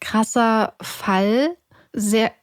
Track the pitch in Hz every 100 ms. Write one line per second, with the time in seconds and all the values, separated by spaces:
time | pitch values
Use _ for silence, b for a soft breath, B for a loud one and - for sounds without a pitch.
0 | - 220 220 247 226 220 214 - - -
1 | - 190 196 233 302 349 _ b b -
2 | 208 220 220 -